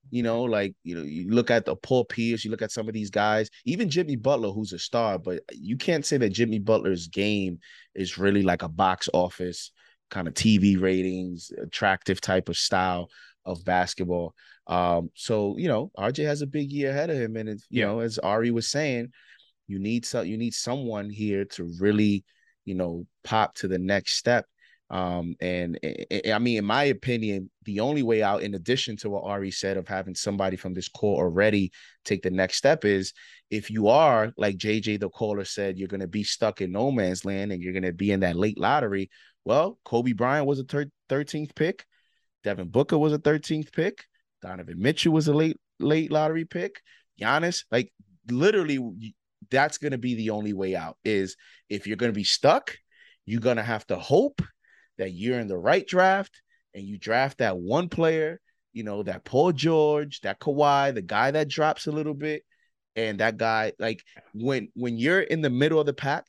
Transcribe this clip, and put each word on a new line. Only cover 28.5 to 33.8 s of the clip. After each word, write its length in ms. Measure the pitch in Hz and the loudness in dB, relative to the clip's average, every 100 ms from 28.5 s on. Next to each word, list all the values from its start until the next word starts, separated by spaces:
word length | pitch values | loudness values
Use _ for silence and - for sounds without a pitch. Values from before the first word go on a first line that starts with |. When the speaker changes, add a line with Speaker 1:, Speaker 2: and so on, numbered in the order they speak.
Speaker 1:
addition 420 | 98 85 131 - 104 | -4 0 0 0 -6
to 120 | 107 | -6
what 140 | 101 | -6
Ari 260 | 98 101 98 | -4 -4 -4
said 260 | - 98 95 | -4 -4 -4
of 120 | 85 | -4
having 260 | 95 92 | -6 -6
somebody 420 | 90 104 101 95 95 | -6 -4 0 -2 -2
from 180 | 92 | -6
this 140 | 92 - | -8 -10
core 360 | - 104 73 | -2 0 2
already 480 | 87 85 107 104 92 - - _ | 2 4 4 4 0 -6 -20 _
take 180 | - 98 | -4 -2
the 80 | 92 | 0
next 260 | 92 92 - | 0 0 2
step, 280 | 135 156 | 4 4
is 280 | 104 98 95 - - - _ | 4 2 0 -10 -20 -20 _
if 180 | 107 - | -8 -4
you 200 | 110 | 2